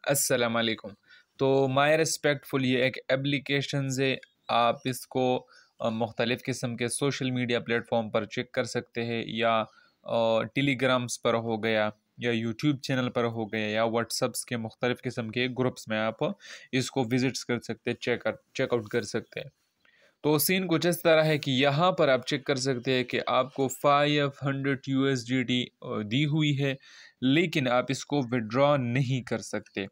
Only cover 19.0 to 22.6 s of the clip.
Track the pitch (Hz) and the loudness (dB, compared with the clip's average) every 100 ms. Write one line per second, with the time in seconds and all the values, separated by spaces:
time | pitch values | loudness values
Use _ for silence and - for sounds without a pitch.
19 | 104 113 - - - _ _ _ _ _ | -2 -6 -6 -12 -12 _ _ _ _ _
20 | _ _ 147 151 143 185 185 165 170 170 | _ _ 0 2 2 0 2 2 2 2
21 | 165 160 156 151 143 127 143 139 180 180 | 4 6 4 2 0 2 2 4 2 4
22 | 151 127 - 147 - 135 | 4 4 0 -6 -2 -2